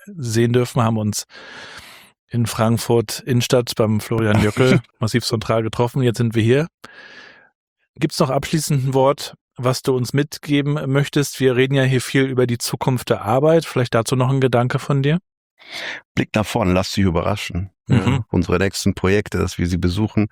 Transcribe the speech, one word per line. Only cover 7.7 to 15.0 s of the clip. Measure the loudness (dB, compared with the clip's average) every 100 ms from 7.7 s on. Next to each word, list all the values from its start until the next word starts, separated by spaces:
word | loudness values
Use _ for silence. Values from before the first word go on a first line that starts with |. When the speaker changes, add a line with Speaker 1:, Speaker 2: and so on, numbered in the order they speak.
| _ _ -4
Speaker 1:
Gibt's | -4 0
noch | 0
abschließend | 0 -2 -2 0 0 0
ein |
Wort, | 2 2 2 -4 -14 _ -4
was | -2 0
du | 0 -2
uns | 0
mitgeben | -2 -2 -6 -2 0 0 -2 0
möchtest? | 0 0 0 -2 0
Wir | 2 2
reden | 2
ja | 2
hier | 2 0
viel | 0 0 0
über | 2 0
die | 0
Zukunft | -4 -4 -2 -2 -2
der | -2
Arbeit. | 0 2 4 2 2
Vielleicht | -2 0 0
dazu | 0 0
noch | 0
ein | 2
Gedanke | 2 2 0 -2
von | -2 0